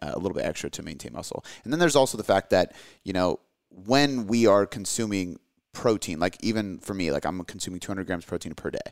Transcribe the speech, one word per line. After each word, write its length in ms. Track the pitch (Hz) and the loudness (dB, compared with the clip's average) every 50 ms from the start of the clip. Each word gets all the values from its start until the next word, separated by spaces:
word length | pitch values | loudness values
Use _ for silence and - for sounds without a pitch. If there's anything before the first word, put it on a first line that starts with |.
| - | -10
uh, 80 | 73 - | -8 -6
a 60 | - | -4
little 160 | 90 95 82 | -4 -4 -4
bit 100 | - 62 | -2 -4
extra 240 | 82 80 - - 73 | -4 -4 -6 -8 -10
to 140 | - - 80 | -10 -10 -12
maintain 300 | 80 78 67 - - 58 | -12 -12 -12 -14 -14 -12
muscle. 300 | 80 - - - - - - - - - | -12 -12 -10 -10 -12 -12 -12 -20 -14 -8
And 100 | 107 139 | -4 0
then 60 | 165 | 2
there's 160 | 175 165 139 | 4 6 6
also 220 | 143 135 - - 110 | 6 6 4 2 -4
the 40 | 104 | 0
fact 280 | - 101 95 - - | 2 4 2 4 4
that, 240 | 101 92 90 - - - - - - _ - | 4 4 4 2 -2 -14 -20 -20 -20 _ -8
you 100 | - 95 | -4 0
know, 260 | 92 90 90 - - _ _ _ _ _ _ | 2 2 2 2 -2 _ _ _ _ _ _
when 580 | _ 92 92 104 127 139 143 143 135 127 110 95 | _ -12 -2 2 4 4 4 4 2 -2 -2 0
we 180 | 120 117 117 | 2 6 8
are 220 | 107 - - 101 98 | 8 8 8 6 2
consuming 720 | - 123 98 - - - 117 107 101 98 92 87 82 - _ _ _ _ _ _ - | -2 -8 -6 -6 -4 -4 -2 -2 0 -2 -2 -2 -6 -12 _ _ _ _ _ _ -10
protein, 460 | - - 123 110 98 - - 85 78 | -2 2 2 2 2 0 -6 -4 -2
like, 180 | 85 92 - - | -2 -2 -2 -2
even 360 | - 110 110 110 104 98 90 - | -4 -2 -2 -2 -2 -6 -8 -12
for 160 | - - 101 | -10 -8 -6
me, 180 | 95 90 78 | -2 -2 0
like, 140 | 69 73 - | 0 -2 -2
I'm 180 | 71 87 92 87 | -4 -6 -6 -8
consuming 340 | - - 95 - - 92 90 | -10 -10 -10 -10 -8 -8 -10
two 80 | - - | -8 -8
hundred 180 | 101 95 92 | -8 -8 -6
grams 200 | 85 92 87 82 | -6 -6 -6 -6
of 20 | - | -8
protein 260 | - 85 - 87 78 | -8 -8 -8 -8 -12
per 160 | - - 82 | -8 -8 -8
day. 100 | - - - - | -8 -8 -10 -12